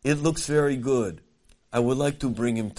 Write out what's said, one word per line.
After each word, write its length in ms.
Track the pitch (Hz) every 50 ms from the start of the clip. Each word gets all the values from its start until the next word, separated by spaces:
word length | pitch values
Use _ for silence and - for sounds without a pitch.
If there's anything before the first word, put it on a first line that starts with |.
| -
It 140 | 135 151 147
looks 280 | 147 160 156 - -
very 300 | - 147 151 143 143 139
good. 460 | 127 117 135 135 123 110 92 80 - _ _ _ _ _ _ - _ _ -
I 60 | - 120
would 160 | 120 123 131
like 220 | 135 143 147 143 143
to 80 | - 131
bring 280 | 110 110 120 120 117
him 140 | 113 110 101 -